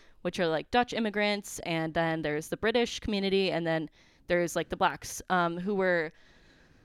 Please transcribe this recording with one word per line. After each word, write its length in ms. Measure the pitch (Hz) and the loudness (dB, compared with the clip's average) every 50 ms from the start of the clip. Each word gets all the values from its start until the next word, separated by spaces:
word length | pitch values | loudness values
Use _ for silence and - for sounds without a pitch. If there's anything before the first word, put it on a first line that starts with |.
| - - - - | -20 -20 -14 -6
which 180 | - 180 - 180 | -6 -4 0 0
are, 80 | 180 | 0
like, 240 | 165 160 147 151 - | 2 2 0 -2 0
Dutch 220 | - 247 240 - | 2 2 2 2
immigrants, 680 | - 220 233 214 196 208 208 208 208 202 - - - - | -2 -2 -2 -2 0 0 0 0 0 -2 -4 -10 -10 -8
and 340 | - - 165 160 160 160 151 | -4 -2 -2 -2 -2 0 0
then 260 | 165 165 165 160 165 | 0 0 0 0 -2
there's 280 | 156 151 147 151 160 - | -2 -2 -2 -2 -4 -6
the 100 | - - | -6 -2
British 420 | - 220 226 247 233 226 - - | 0 0 2 2 0 0 -4 -6
community, 500 | - - 208 196 196 196 190 196 190 180 | -4 -2 -2 0 2 2 4 4 2 2
and 160 | 151 165 170 | 0 0 0
then 220 | 165 160 160 156 151 _ - - - _ _ _ | 0 0 0 -2 -4 _ -18 -20 -20 _ _ _
there's, 280 | - 175 175 175 160 - | 0 2 2 2 0 0
like, 140 | 170 160 - | -2 -2 -2
the 80 | 185 | 0
blacks, 460 | 175 196 165 139 - - - - - - - | 2 2 0 0 -2 -10 -12 -12 -10 -4 0
um, 260 | 185 180 175 170 170 | 2 2 2 2 0
who 180 | 180 180 202 208 | -2 -4 -2 0
were 380 | 190 190 185 180 170 156 160 - - - - - - - - - - - - - - | 2 2 2 2 2 0 -2 -6 -14 -20 -20 -20 -20 -20 -20 -20 -20 -20 -20 -20 -20